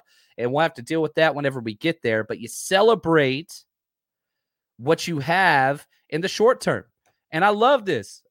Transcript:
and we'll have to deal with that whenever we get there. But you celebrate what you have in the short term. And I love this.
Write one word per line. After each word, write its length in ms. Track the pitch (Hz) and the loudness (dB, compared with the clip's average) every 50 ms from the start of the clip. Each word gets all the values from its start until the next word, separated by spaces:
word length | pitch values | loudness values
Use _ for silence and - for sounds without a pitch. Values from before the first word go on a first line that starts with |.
| _ _ _ _ _ _ _ | _ _ _ _ _ _ _
and 160 | - 117 123 131 | -6 -6 -2 0
we'll 80 | 147 | 0
have 140 | 165 160 - | -2 -2 -4
to 60 | - | -8
deal 200 | 120 - 160 160 | -10 -6 -4 -2
with 140 | 156 151 - | -2 -2 0
that 200 | 160 160 160 135 | 2 2 2 0
whenever 240 | 147 143 139 135 131 | 0 -4 -4 -4 -4
we 140 | 113 113 107 | -8 -8 -10
get 280 | - - 165 160 - | -4 -4 -4 -4 -2
there. 220 | - 120 110 110 107 | -2 -2 -2 -2 -2
But 160 | - 113 101 | -4 -8 -10
you 80 | 113 | -10
celebrate 1200 | 117 - - - - 185 190 208 226 226 180 - 165 165 156 139 131 131 139 170 - - - _ _ _ _ _ _ _ _ _ _ _ _ _ _ _ _ _ _ _ _ _ _ _ | -14 -14 -14 -6 0 2 4 4 4 4 2 2 2 2 4 2 2 -2 -4 -8 -14 -20 -20 _ _ _ _ _ _ _ _ _ _ _ _ _ _ _ _ _ _ _ _ _ _ _
what 280 | _ 117 139 165 160 - 180 | _ -2 -2 -2 -2 -2 -6
you 100 | 165 139 | -6 -4
have 680 | 131 151 165 185 190 175 151 139 131 135 143 147 - _ _ _ _ _ | -2 0 0 2 4 4 4 4 2 2 0 -4 -8 _ _ _ _ _
in 120 | 139 156 | -6 -4
the 80 | 175 180 | -4 -4
short 320 | - - 208 240 254 - | -2 2 2 2 2 2
term. 240 | - 185 139 98 - _ _ _ _ _ _ _ _ _ | -2 -4 -4 -4 -6 _ _ _ _ _ _ _ _ _
And 120 | - 160 180 | -4 0 2
I 60 | 208 | 2
love 340 | 208 208 226 262 294 262 202 | 2 4 4 2 2 2 0
this. 380 | 190 151 113 98 - - - _ _ | -2 -4 -4 -6 -10 -18 -20 _ _